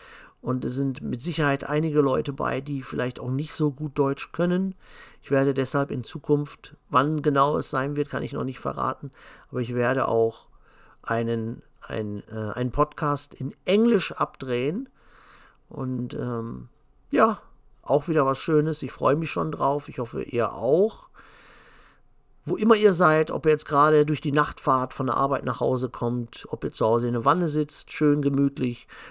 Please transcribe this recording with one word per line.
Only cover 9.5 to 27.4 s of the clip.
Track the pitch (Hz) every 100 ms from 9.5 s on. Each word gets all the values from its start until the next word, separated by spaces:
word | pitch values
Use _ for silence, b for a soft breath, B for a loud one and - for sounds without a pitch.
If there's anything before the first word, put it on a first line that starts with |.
aber | 127
ich | 117
werde | 120 120 131 -
auch | 117 113 - - - b b b b
einen, | - 117 117 117 113 117 - _
ein, | - 65 107 104 -
äh, | 110 107
einen | 110 123
Podcast | 131 147 - 151 143 -
in | - 131 -
Englisch | - 202 233 220 -
abdrehen. | - 147 - 131 120 131 185 269 _ b b b b b b -
Und, | - 131 127 123
ähm, | - 123 117 113 127 123 _ _ _ _
ja, | 277 226 208 - - _ _
auch | - 139 147
wieder | 156
was | 135 131
Schönes. | - 156 156 151
Ich | 127
freue | - - 147
mich | 160
schon | - 160
drauf. | 151 139 143 139
Ich | 131
hoffe, | 120 147
ihr | - 117 113
auch. | - 117 156 214 - - - B B B B B B B B _ _ _ _ -
Wo | 180
immer | 214 214
ihr | 208
seid, | 170 175 156 156
ob | -
ihr | 156
jetzt | 151 -
gerade | 143 151 151 147
durch | 147
die | 151
Nacht | 143 147 -
fahrt, | - 131 127
von | - 131
der | -
Arbeit | 139 139
nach | 131 120
Hause | 131 127 123
kommt, | - 120 123 117 - -
ob | -
ihr | 147
zu | - 113
Hause | 117 120
in |
der | 120 120
Wanne | 170